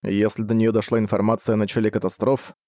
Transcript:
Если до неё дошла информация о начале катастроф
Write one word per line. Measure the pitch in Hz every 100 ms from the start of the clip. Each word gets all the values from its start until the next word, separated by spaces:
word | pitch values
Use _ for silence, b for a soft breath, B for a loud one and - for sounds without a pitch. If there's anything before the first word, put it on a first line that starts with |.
Если | - 98 104 -
до | 107
неё | 113 113
дошла | 110 104 117
информация | 107 104 104 113 -
о | 107
начале | 104 - 107
катастроф | 107 95 - 104 135 - -